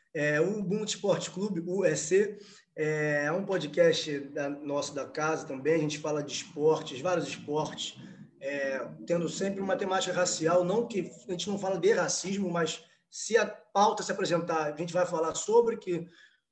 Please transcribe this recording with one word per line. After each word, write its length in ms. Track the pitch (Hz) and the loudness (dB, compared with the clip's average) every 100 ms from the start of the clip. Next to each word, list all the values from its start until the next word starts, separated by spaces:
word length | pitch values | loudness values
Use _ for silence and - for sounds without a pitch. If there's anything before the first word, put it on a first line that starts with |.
| _ | _
É, 260 | - 147 151 | -4 0 2
o 200 | 180 214 | 2 0
Ubuntu 300 | 185 214 208 | -2 -2 -4
Esporte 420 | - 202 170 - | -4 0 0 -2
Clube, 320 | - 208 170 170 | -6 -4 -4 -4
o 180 | 190 | 0
E 120 | 175 151 | 2 0
C, 420 | - 190 208 - - - _ - | 2 2 2 -2 -16 -20 _ -4
é, 500 | 151 151 151 147 147 | -2 0 0 0 0
é 60 | |
um 120 | 175 | -2
podcast 760 | 196 190 151 147 170 - 160 143 | -2 -2 -2 6 6 6 0 -4
da, 300 | 135 151 143 | -6 -6 -4
nosso 440 | 143 147 143 139 | -4 -4 -2 -2
da 120 | 135 131 | -6 -8
casa 420 | - 156 156 - | -2 -2 -2 -4
também. 260 | 135 139 | -4 2
A 60 | 160 | 2
gente 180 | 151 - | 2 -2
fala 240 | 156 151 | -2 -2
de 100 | 147 | -4
esportes, 720 | - - 147 151 156 - 135 | -6 -8 2 4 4 0 -4
vários 260 | 180 175 139 | 0 0 -2
esportes, 720 | - - 147 143 - - - 131 - - - | -6 -4 -2 -2 -6 -10 -10 -18 -18 -20 -12
é, 480 | 139 143 139 135 123 151 - | -8 -4 -4 -4 -6 -10 -2
tendo 200 | 170 160 | 0 0
sempre 320 | - 196 190 | -2 -4 -2
uma 140 | 196 - | -2 0
temática 380 | 196 190 180 | 0 0 0
racial. 500 | 170 180 - 160 180 | 0 0 2 2 4
Não 240 | 175 208 233 | 4 2 0
que 240 | 202 170 - - | -2 -6 -8 -8
a 40 | |
gente 180 | 175 208 | -6 -4
não 80 | 196 | -4
fala 220 | 190 190 | -2 2
de 120 | 180 | 4
racismo, 600 | 202 160 - 180 196 185 | 4 2 -2 -2 -2 0
mas 320 | 170 160 - - _ _ - | 0 -2 -4 -12 _ _ -12
se 200 | - 220 | 2 2
a 80 | 208 | 2
pauta 580 | - - 196 208 214 | -2 -2 6 6 4
se 80 | 180 | -2
apresentar, 640 | 196 180 170 170 160 151 | -2 2 0 2 0 0
a 20 | 151 | -2
gente 160 | 170 | -2
vai 140 | 180 175 | 0 2
falar 280 | 170 160 - | 2 0 -2
sobre 420 | - 226 233 226 | 4 6 6 2
que, 280 | - 175 170 - - _ _ | -2 -4 -4 -16 -20 _ _